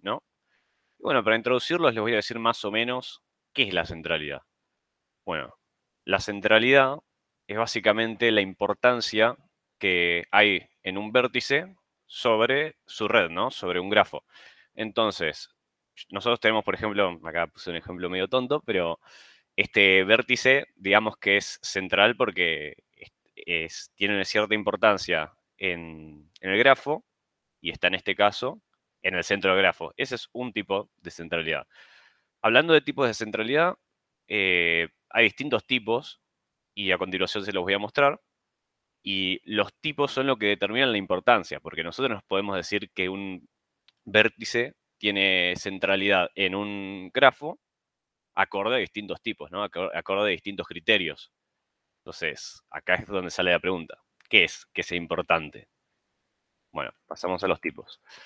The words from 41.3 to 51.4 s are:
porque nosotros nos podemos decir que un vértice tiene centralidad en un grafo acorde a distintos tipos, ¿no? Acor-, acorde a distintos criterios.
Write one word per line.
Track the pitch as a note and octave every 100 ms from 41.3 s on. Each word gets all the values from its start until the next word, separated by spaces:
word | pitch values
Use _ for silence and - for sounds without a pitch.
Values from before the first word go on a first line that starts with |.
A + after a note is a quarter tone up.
| A2+ E2+ C#2+
porque | D#2 D2+
nosotros | E2 G2+ C3+
nos | G2+
podemos | - G2 G2+ F#2+
decir | E2+ G#2 G2
que | - F#2
un | G2 G2 F#2 _ _ _ _ _ _
vértice | - G#2+ A2 - A2 A#2 C3 - _ _
tiene | G#2 G2+ G2 F#2 F2+ F2+
centralidad | G2+ F#2+ G2 G2 G2+ F#2+ F2+
en | - F#2 G2
un | G#2 G2+ G2 G2 F#2
grafo | C3 C3+ - D3 - _ _ _ _ _ _ _
acorde | - G2 G2 G#2 B2
a |
distintos | F2+ G#2+ G2+ E2
tipos, | A2+ - D2+
¿no? | F#2
Acor-, | G2+ E2+ F#2
acorde | E2+ - G2 G#2
a |
distintos | F2 G2+ F#2 E2+
criterios. | E2+ - G#2+ E2 C#2+ - _